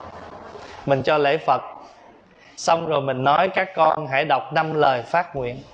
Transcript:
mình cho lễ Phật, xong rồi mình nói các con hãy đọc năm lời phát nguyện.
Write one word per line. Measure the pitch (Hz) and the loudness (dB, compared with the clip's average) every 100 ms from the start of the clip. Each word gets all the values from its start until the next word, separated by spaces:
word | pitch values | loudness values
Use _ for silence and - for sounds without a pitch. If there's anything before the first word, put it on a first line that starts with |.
| - - - - - - - - - | -8 -16 -16 -18 -18 -18 -18 -8 -2
mình | 135 | 0
cho | 143 151 | 2 2
lễ | 143 156 | 2 2
Phật, | 143 127 - - - - - - _ _ - - | 2 0 -2 -16 -20 -20 -20 -20 _ _ -20 -4
xong | - 165 165 | 0 0 2
rồi | 147 | 0
mình | 135 127 | 0 0
nói | 135 156 185 | 4 4 2
các | 190 190 | 0 -2
con | - 160 - 147 | 2 2 2 -2
hãy | 135 | -2
đọc | 151 135 - | 2 0 0
năm | 156 156 | -2 0
lời | 156 143 123 | 4 4 2
phát | 117 165 180 139 | 0 -2 -2 -6
nguyện. | 123 131 139 | -6 -8 -14